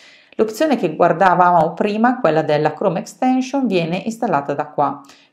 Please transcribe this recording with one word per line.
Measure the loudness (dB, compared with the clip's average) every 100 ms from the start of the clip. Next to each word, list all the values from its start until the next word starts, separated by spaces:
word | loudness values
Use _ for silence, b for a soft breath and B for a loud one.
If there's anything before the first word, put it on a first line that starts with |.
| B B B -4
L'opzione | -4 0 -2 0
che | -2 2
guardavamo | 2 4 4 4 4 4 2
prima, | 0 -4 0 0 2
quella | 0 0
della | 0 0 0
Chrome | 0 -2 -2
extension, | -8 -4 -2 0 -2 -2 0
viene | 0 -2 -4
installata | -6 -6 -2 -2 -2
da | -6 -6
qua. | -2 -2 -2 B B B